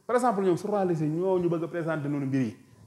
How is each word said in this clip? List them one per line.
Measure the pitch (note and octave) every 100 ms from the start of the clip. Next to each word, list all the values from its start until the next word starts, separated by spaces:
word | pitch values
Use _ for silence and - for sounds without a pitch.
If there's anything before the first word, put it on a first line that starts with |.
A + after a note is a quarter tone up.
| -
par | A#3+
exemple, | B3 G3+
ñoom | F#3+ E3+
journaliste | G3+ G3+ F#3+ D#3+
yi | D3+
ñoo | D#3+ F#3+ F#3
ñu | E3+
bëgg | E3
a | D#3+
présenter | F3 D#3+ D#3 C#3+
noonu | C#3+ C3+
mbir | C3
yi. | A#2 - - -